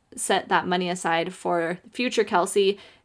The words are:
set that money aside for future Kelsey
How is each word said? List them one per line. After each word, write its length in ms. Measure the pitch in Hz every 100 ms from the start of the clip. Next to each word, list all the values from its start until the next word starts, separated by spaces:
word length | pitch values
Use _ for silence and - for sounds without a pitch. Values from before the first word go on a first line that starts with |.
| _ -
set 320 | - 190 -
that 180 | 175 175
money 220 | 180 180
aside 440 | 185 170 165 170
for 460 | 190 180 175 165 180 -
future 320 | - 247 240
Kelsey 560 | 208 190 185 208 196 202 - _